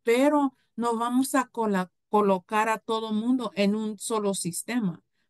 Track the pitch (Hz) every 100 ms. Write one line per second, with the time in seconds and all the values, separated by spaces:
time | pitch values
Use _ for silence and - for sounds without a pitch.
0 | - 233 285 294 277 _ _ - 240 226
1 | 240 247 269 277 254 233 220 185 180 _
2 | - 208 202 185 - 214 220 220 - 220
3 | 220 214 233 254 214 196 202 214 214 208
4 | - 220 202 190 175 - - 240 196 156
5 | _ _ _